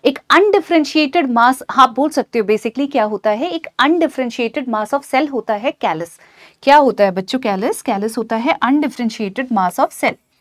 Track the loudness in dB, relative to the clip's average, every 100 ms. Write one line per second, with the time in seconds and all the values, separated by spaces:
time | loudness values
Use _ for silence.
0 | -2 -2 2 4 4 2 2 0 2 0
1 | 0 0 0 2 2 0 -2 2 4 2
2 | -2 -2 -2 -2 0 0 -2 -4 -2 0
3 | -2 -2 -2 -2 -4 -6 -6 0 2 2
4 | 0 -2 -6 -4 -4 -4 -4 -4 -4 -6
5 | -2 -2 -2 -4 -4 -4 -4 -4 -4 -4
6 | -8 -14 _ _ -20 _ 4 6 6 4
7 | 0 0 -4 -4 -2 -2 -2 -4 -4 -4
8 | -4 -4 -4 -2 -2 0 2 2 0 -4
9 | -6 -4 -6 -6 -4 -2 0 0 -4 -2
10 | -4 -4 _ _